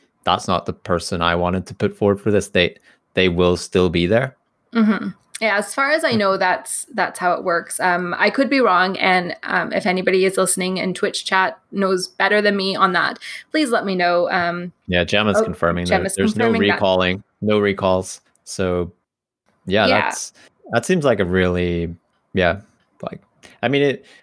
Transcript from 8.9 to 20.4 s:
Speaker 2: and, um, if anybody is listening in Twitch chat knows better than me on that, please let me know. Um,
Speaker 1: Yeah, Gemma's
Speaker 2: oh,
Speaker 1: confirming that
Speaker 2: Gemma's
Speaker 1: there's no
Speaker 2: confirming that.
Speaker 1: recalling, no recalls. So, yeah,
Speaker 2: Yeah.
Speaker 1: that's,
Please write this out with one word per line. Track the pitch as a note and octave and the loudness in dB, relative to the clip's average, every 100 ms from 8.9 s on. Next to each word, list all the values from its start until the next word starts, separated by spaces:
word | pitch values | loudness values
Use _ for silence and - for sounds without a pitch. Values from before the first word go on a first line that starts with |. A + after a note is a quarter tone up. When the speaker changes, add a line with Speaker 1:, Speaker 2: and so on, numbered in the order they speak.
| F#3 | 0
Speaker 2:
and, | F#3+ F3+ F3 - | 2 2 0 -8
um, | - F#3 E3 | -4 -4 -2
if | - G3+ | -4 -2
anybody | F#3 F#3 F#3 F#3+ | 0 2 2 2
is | F#3+ | 0
listening | F#3 F#3+ F#3 F#3 | 0 0 -2 -2
in | F#3 F3+ | -4 -2
Twitch | G3 - - | -4 -4 -2
chat | F#3+ F#3 - _ | 0 0 -4 _
knows | G3 F#3+ F#3+ F3+ | -2 0 0 -4
better | - G3 G#3 | -2 0 2
than | G#3 G3+ | 2 0
me | F#3+ F#3 | -2 0
on | F#3 | 2
that, | F3 D3 - - - - | 2 -2 -6 -14 -18 -6
please | D#4 C#4 | -2 0
let | A3+ G3 | 0 0
me | F#3 | 0
know. | F3 F3 F3 | 2 2 0
Um, | F3+ E3+ F3 F3+ - - | 0 -2 -4 -10 -12 -2
Speaker 1:
Yeah, | F2 | 0
Gemma's | F2 G#2 G#2+ G2+ | 2 2 2 2
Speaker 2:
oh, | |
Speaker 1:
confirming | G#3+ E2 E2+ F3 - | 0 0 0 0 0
that | |
Speaker 2:
Gemma's | F#3+ F#3+ - | 0 0 0
Speaker 1:
there's | A3 G#3+ | 0 2
no | A3+ | 0
Speaker 2:
confirming | G3 G3+ | 2 2
that. | - | 2
Speaker 1:
recalling, | G2 F#2 F2+ G2 - - | 2 2 2 -2 -8 -6
no | G#2 G#2+ | 0 2
recalls. | G2+ G2 F#2+ F#2 F#2 - _ _ - | 2 0 2 0 -2 -10 _ _ -14
So, | - F#2 F2+ F2 - _ _ _ _ _ _ - | -4 -2 -2 -4 -10 _ _ _ _ _ _ -2
yeah, | G2+ G2+ | 2 2
Speaker 2:
Yeah. | - | 2
Speaker 1:
that's, | D2 - - - | 0 -6 -10 -16